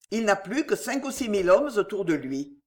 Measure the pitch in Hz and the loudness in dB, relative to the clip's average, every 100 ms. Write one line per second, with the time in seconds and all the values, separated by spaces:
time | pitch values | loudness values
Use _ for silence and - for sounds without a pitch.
0 | _ 220 220 196 175 254 - 208 - 262 | _ -2 2 0 0 -4 -2 -2 -2 -6
1 | 269 262 240 208 175 196 285 220 185 202 | -6 -6 -2 0 6 6 4 0 -2 -2
2 | 175 151 131 135 143 - | -2 -2 -2 -6 -8 -14